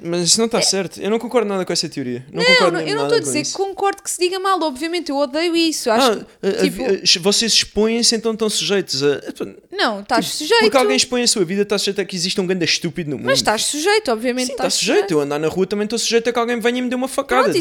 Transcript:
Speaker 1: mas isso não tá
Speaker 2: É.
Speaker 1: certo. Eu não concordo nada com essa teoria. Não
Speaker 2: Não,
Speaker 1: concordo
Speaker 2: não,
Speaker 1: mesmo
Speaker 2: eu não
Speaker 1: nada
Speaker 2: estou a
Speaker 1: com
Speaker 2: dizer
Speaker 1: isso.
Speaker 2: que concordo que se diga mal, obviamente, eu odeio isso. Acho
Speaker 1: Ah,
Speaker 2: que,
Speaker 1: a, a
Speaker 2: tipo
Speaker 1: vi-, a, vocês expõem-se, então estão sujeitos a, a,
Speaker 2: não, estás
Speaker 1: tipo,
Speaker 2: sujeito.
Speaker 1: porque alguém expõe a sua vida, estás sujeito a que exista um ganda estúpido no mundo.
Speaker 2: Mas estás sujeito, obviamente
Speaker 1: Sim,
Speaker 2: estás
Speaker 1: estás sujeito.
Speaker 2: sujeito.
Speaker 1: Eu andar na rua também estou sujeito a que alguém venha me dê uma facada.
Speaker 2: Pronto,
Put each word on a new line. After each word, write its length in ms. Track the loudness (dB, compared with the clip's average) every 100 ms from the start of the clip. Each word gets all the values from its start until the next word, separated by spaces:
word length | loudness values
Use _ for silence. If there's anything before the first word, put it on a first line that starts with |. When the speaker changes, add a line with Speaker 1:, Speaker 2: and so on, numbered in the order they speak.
Speaker 1:
mas 240 | -4 -2 2
isso 140 | 2
não 80 | 2
tá 80 | 2
Speaker 2:
É. 20 |
Speaker 1:
certo. 380 | 0 0 -4 -6
Eu 100 | -2
não 80 | -2
concordo 300 | 0 0 0
nada 160 | 0
com 80 | -2
essa 160 | -2 -4
teoria. 380 | -6 -6 -6 -8
Não 100 | 0
Speaker 2:
Não, 80 | 4
Speaker 1:
concordo 220 | 4 4
Speaker 2:
não, 60 | 2
Speaker 1:
mesmo 60 | -2
Speaker 2:
eu 40 | -2
não 60 |
Speaker 1:
nada 120 | 0 0
Speaker 2:
estou 0 |
a 40 |
Speaker 1:
com 40 | 0
Speaker 2:
dizer 140 | -2
Speaker 1:
isso. 140 | -4 -4
Speaker 2:
que 60 |
concordo 400 | -4 -2 -2 -2
que 80 | -6
se 80 | -2
diga 200 | -2 0
mal, 220 | 0 0
obviamente, 460 | 0 -4 -4 -4 -2
eu 60 | -2
odeio 400 | 0 0 0 2
isso. 340 | 0 0 0
Acho 220 | 2 4
Speaker 1:
Ah, 40 | 2 -4 _
Speaker 2:
que, 60 | -4
Speaker 1:
a, 20 |
a 140 | 0
Speaker 2:
tipo 120 | 0 0
Speaker 1:
vi-, 180 | -2 0 2 2
a, 40 |
vocês 320 | 2 2 2
expõem-se, 600 | 0 0 0 2 2 2
então 200 | 0 0
estão 160 | -2 -2
sujeitos 520 | -2 0 0 0 0
a, 120 | 0 0
a, 60 | -4 -10 -10 -12 -10
Speaker 2:
não, 300 | -2 -2 -2
estás 240 | -2 0 0
Speaker 1:
tipo, 120 | -4
Speaker 2:
sujeito. 220 | 2 4
Speaker 1:
porque 120 | 6 4
alguém 220 | 4 2
expõe 260 | 0 0
a 40 | 2
sua 160 | 2 0
vida, 160 | 0
estás 200 | 0 0
sujeito 180 | -2 -4
a 20 |
que 100 | -4
exista 280 | -4 -4 -2
um 40 | -2
ganda 200 | 0 0
estúpido 440 | 0 -2 -6 -6
no 60 | -4
mundo. 120 | 0
Speaker 2:
Mas 120 | 0
estás 240 | 2 0
sujeito, 480 | 0 -2 2 2 0
obviamente 360 | -2 -2 -2 -4
Speaker 1:
Sim, 40 |
Speaker 2:
estás 220 | -2 -2
Speaker 1:
estás 0 |
sujeito. 220 | 0 2 2
Speaker 2:
sujeito. 140 | 2
Speaker 1:
Eu 80 | 2
andar 180 | 0 0
na 80 | 0
rua 180 | 0 0
também 200 | 0 -2
estou 120 | -2
sujeito 320 | 0 0 0
a 40 |
que 60 | 0
alguém 200 | 0 0
venha 240 | 0 0
me 60 | -2
dê 60 | -2
uma 120 | -4
facada. 360 | -4 0 2
Speaker 2:
Pronto, 100 | 2 4